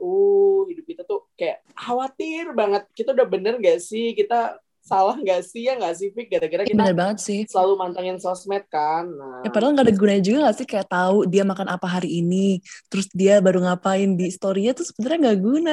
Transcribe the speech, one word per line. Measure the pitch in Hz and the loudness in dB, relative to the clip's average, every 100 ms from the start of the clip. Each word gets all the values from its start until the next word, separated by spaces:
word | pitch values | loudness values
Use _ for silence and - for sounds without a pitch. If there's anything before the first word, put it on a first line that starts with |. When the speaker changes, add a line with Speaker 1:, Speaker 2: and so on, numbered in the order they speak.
Speaker 1:
Uh, | 180 190 202 202 196 196 196 | -4 2 4 6 4 4 0
hidup | 339 | -6
kita | - - - | -14 -12 -8
tuh | 494 - - | -8 -8 -8
kayak | 170 - _ | -6 -6 _
khawatir | - - 247 262 - 311 320 339 | -14 -6 -4 -4 -6 -8 -8 -6
banget. | 240 208 202 - | -2 0 -2 -4
Kita | - 220 254 | -8 -2 0
udah | |
bener | 220 190 190 240 | 0 0 -2 0
nggak | 190 165 | 2 2
sih? | - 220 233 | 0 -4 -4
Kita | 233 415 233 226 - _ _ | -2 0 0 -2 -6 _ _
salah | - 190 196 220 | -2 2 2 0
nggak | 196 180 180 | 0 -2 -2
sih? | 233 240 | -6 -4
Ya | 254 | -2
nggak | 180 170 | -4 -4
sih, | 196 | -8
Fik? | 208 233 | -8 -4
Gara-gara | 175 160 170 202 | -2 -2 -2 0
Speaker 2:
Iya, | 214 | 2
Speaker 1:
kita | |
Speaker 2:
bener | 196 175 | 2 2
banget | 185 208 | 0 -4
sih. | - 202 214 | -6 -6 -4
Speaker 1:
selalu | 196 185 196 | 0 2 2
mantengin | 185 175 185 185 | -2 -6 -6 -6
sosmed | 185 185 196 196 202 | -6 -6 -6 -8 -6
kan. | 156 151 160 175 | -4 -2 -2 -6
Nah. | 151 135 127 214 | -10 -14 -10 -4
Speaker 2:
Ya, | 208 | 0
padahal | 240 294 | 2 4
nggak | 240 | 4
ada | 202 | 4
gunanya | 208 202 185 | 4 4 2
juga | 262 | 2
nggak | 285 214 | 2 0
sih | - | -4
kayak | 208 190 | -6 -4
tahu | 180 185 202 | 0 2 2
dia | 190 190 196 | 2 2 2
makan | 185 190 | -2 -4
apa | 180 180 | -4 -4
hari | 180 180 170 | -4 -2 -2
ini, | 170 185 196 185 - - - | 0 0 0 0 -4 -20 -8
terus | 196 196 175 | -6 -4 2
dia | 190 202 | 4 6
baru | 190 185 | 6 4
ngapain | 180 180 196 190 196 180 | 2 0 0 0 2 0
di | 185 | -2
story-nya | 190 196 190 214 262 | -4 -4 -2 -2 -2
tuh | 339 | -6
sebenarnya | - 233 339 269 | -6 -4 2 2
nggak | 202 | 2
guna, | 196 294 330 | 2 0 0